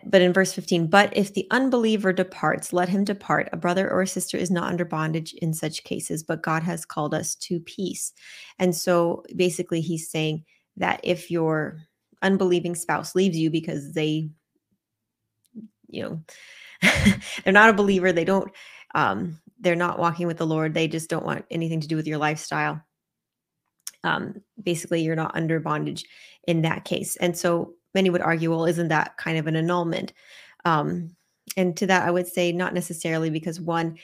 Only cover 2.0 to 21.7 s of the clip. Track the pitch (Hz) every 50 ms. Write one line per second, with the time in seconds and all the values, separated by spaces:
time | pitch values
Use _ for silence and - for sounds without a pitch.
2 | 202 190 180 190 185 185 - - - 156 - - - - - 175 180 180 196 196
3 | 202 196 196 196 - - 151 156 - - - 165 170 175 180 190 190 - - 180
4 | 190 190 - 185 - - - - 180 170 185 170 170 - 175 175 175 165 165 156
5 | 156 160 160 165 160 - - - 170 160 160 - - 156 - - - - - -
6 | - - 165 156 160 - 165 160 - 165 160 160 165 175 170 160 - - - 160
7 | 151 147 156 156 165 - - - - - 180 165 165 - - - 190 170 - -
8 | - - _ _ - - - - - - - - 185 180 170 170 - 190 175 170
9 | 170 170 - - - - - 180 180 180 170 - - - 175 165 156 175 165 160
10 | - - - 160 156 156 156 160 - _ _ _ _ _ _ - 185 180 - -
11 | - - 180 160 - - 170 170 160 156 160 156 151 - 160 156 - _ _ _
12 | _ _ _ - 190 190 196 190 190 180 180 170 160 170 175 160 - - 147 -
13 | 160 - - 185 196 190 160 160 160 156 160 160 160 170 156 147 143 147 160 160
14 | 156 156 156 156 160 151 156 _ _ _ _ _ _ _ _ _ _ _ _ _
15 | _ _ _ _ _ _ _ _ _ _ _ 220 220 214 _ _ _ - - -
16 | - - - 160 160 - - - - - - - - - - - 180 - - -
17 | - 202 - - - - - - - 196 190 208 220 226 214 202 202 202 196 185
18 | 180 185 170 170 165 180 196 190 - 202 - - - - - - - _ - 151
19 | 139 104 95 104 185 170 160 - _ - _ _ - 180 170 170 175 175 - -
20 | 170 170 160 170 175 170 160 165 165 160 160 156 160 160 156 165 165 160 160 160
21 | 160 - 170 160 - - 143 - - - 170 170 165 160